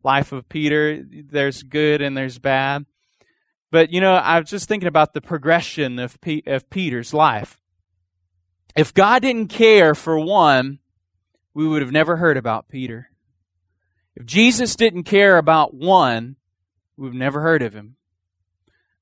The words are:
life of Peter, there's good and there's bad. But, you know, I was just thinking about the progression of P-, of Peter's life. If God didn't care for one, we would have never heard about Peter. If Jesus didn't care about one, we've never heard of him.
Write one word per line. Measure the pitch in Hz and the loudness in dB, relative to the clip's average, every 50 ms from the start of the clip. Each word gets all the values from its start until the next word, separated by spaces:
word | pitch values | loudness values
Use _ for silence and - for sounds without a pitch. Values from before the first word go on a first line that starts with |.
| - | -2
life | 135 135 143 143 - | 0 0 0 0 -4
of | 139 127 - _ | -8 -14 -14 _
Peter, | - 156 151 147 151 151 151 151 151 139 | -8 -4 -2 0 0 0 -2 -2 -4 -8
there's | 135 135 135 151 147 143 147 143 139 139 131 - | -14 -20 -20 -20 -16 -8 -4 -4 -4 -4 -4 -8
good | 139 127 143 151 151 151 151 143 | -12 -8 -4 -2 0 0 0 -2
and | 143 139 135 | -2 -6 -6
there's | 135 135 131 120 123 | -8 -8 -10 -10 -6
bad. | - 139 131 131 135 139 143 147 143 _ _ _ _ _ _ _ _ _ _ _ _ _ _ _ _ - | -4 -2 0 0 -2 -2 -6 -8 -10 _ _ _ _ _ _ _ _ _ _ _ _ _ _ _ _ 0
But, | 160 165 165 160 | 2 2 2 2
you | 175 180 | 0 0
know, | 190 190 185 | 2 2 2
I | 175 107 131 165 170 | 2 2 2 0 0
was | 156 - | -2 -4
just | 202 190 - - | -10 -10 -6 -6
thinking | 214 202 180 | -6 -4 -4
about | 170 151 156 151 - - | 0 2 2 0 0 -2
the | 147 | -12
progression | - - 170 147 131 160 165 165 - - - 156 143 127 123 123 | -10 -10 -10 -6 -2 0 0 0 -2 -6 -8 -6 -6 -6 -6 -8
of | 123 120 - _ | -10 -12 -12 _
P-, | - 165 151 151 - | -10 -8 -8 -8 -6
of | 139 135 131 - - | -6 -6 -6 -6 -8
Peter's | - 190 185 143 123 117 120 - | -8 -6 -6 -6 -6 -8 -8 -4
life. | 151 151 156 147 113 104 117 - - _ _ _ _ _ _ _ _ _ _ _ _ _ _ _ _ _ _ _ _ _ _ _ - | -2 0 2 2 0 -2 -8 -12 -18 _ _ _ _ _ _ _ _ _ _ _ _ _ _ _ _ _ _ _ _ _ _ _ -2
If | 156 147 - | -2 -2 0
God | - 190 196 214 247 254 | 2 2 4 4 4 2
didn't | 247 269 240 226 214 - | 0 0 -2 -4 -6 -6
care | - - 226 220 214 202 165 156 147 | 0 4 6 6 8 8 6 6 2
for | - - 165 160 156 | 0 -2 -4 -2 -2
one, | 156 180 208 196 165 147 135 127 127 139 143 - _ _ _ _ _ _ _ _ _ _ _ _ _ _ - | -2 0 2 2 4 4 4 2 0 -2 -8 -14 _ _ _ _ _ _ _ _ _ _ _ _ _ _ -6
we | 147 156 | -4 -2
would | 156 151 151 | -2 -2 -2
have | 135 123 | -2 0
never | 143 156 160 165 170 160 | 0 0 2 2 0 0
heard | 175 160 139 | 2 0 0
about | 131 113 117 110 110 - _ | 0 -2 -4 -6 -6 -8 _
Peter. | - 131 131 117 113 117 - _ _ _ _ _ _ _ _ _ _ _ _ _ _ _ _ _ _ _ _ _ - | -14 -12 -12 -12 -12 -16 -18 _ _ _ _ _ _ _ _ _ _ _ _ _ _ _ _ _ _ _ _ _ -20
If | - 120 | -20 -12
Jesus | 113 143 208 233 254 226 233 247 - - | -4 0 2 4 4 2 0 -2 -4 -2
didn't | - 226 220 175 180 165 | 0 0 0 0 -2 -4
care | - 202 196 202 196 185 165 | 0 2 4 4 4 4 4
about | 147 160 160 160 147 - | 4 2 2 2 0 -2
one, | 135 127 160 180 190 180 147 123 117 113 117 131 135 _ _ _ _ _ _ _ _ _ _ _ _ | -4 -6 0 2 2 4 4 2 -2 -4 -8 -12 -18 _ _ _ _ _ _ _ _ _ _ _ _
we've | 143 135 127 123 | -16 -14 -12 -8
never | 127 127 139 139 147 | -6 -6 -6 -4 -2
heard | 156 165 165 147 | -2 0 0 0
of | 120 110 | -2 -4
him. | 104 107 104 117 131 _ _ _ _ _ _ _ _ _ _ _ _ _ _ _ _ _ _ _ _ _ | -10 -14 -20 -20 _ _ _ _ _ _ _ _ _ _ _ _ _ _ _ _ _ _ _ _ _ _